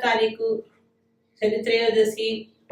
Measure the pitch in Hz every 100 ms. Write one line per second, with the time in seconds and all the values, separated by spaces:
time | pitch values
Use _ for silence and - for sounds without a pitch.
0 | 240 226 220 220 226 220 - _ _ _
1 | _ _ _ - 214 220 233 226 233 214
2 | 214 214 220 220 - _ -